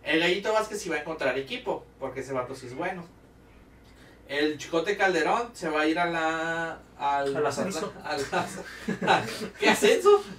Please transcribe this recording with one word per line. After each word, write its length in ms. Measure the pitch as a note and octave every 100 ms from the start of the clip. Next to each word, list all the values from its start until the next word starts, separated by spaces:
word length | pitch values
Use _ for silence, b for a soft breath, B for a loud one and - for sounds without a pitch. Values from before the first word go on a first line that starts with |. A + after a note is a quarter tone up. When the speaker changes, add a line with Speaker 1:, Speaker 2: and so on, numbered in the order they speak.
Speaker 1:
El 160 | - D#3
Gallito 340 | F3 G3 G#3+
Vázquez 260 | G#3+ - G3+
sí 100 | F3+
va 80 | D#3
a 20 |
encontrar 360 | E3 D#3 C#3 C3
equipo, 460 | C3+ B3 - - - -
porque 200 | C3+ C3+
ese 120 | C3
vato 220 | C3 B2
sí 140 | C3 B2
es 80 | C3
bueno. 280 | F3+ F#3 E3 - - - - - - - - B B B -
El 300 | D3 D3+ D3
Chicote 360 | - E3 F#3 G3+
Calderón 540 | G3 E3 D3+ A3+ A#3
se 160 | - E3
va 120 | D#3
a 60 | D#3
ir 100 | E3
a 80 | F3
la, 760 | E3 D#3+ D#3+ E3 E3 E3 D#3+ - -
al 360 | C#3 C#3 C#3 C#3
Speaker 2:
Al 80 |
Speaker 1:
Mazatlán, 240 | C#3+ C3+ F#3+
Speaker 2:
ascenso. 240 | - - -
Speaker 1:
al 1040 | - D3 C3+ C#3 - - - - - - F3+
as-, 360 | B2+ A#2 - -
<laughs> 80 | -
¿qué 100 | G4+
ascenso? 540 | - G#4 - G4 G4+ -